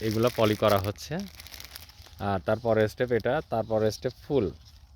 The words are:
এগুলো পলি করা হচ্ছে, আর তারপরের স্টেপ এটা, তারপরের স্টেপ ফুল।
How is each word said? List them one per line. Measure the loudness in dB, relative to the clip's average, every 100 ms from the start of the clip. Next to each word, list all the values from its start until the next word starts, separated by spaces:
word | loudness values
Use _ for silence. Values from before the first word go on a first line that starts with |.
এগুলো | -2 0 0 2
পলি | 2 4
করা | 4 4
হচ্ছে, | 0 -6 -8 -8 -8 -14 -20 -18 -18 -18 -20 -20 -20 -6
আর | -2 -2
তারপরের | 0 0 2 2 2
স্টেপ | 0 0
এটা, | 0 0 -2 -2
তারপরের | -4 0 2 0
স্টেপ | 0 -6 -8 -2
ফুল। | 0 0 -4 -18 -20 -20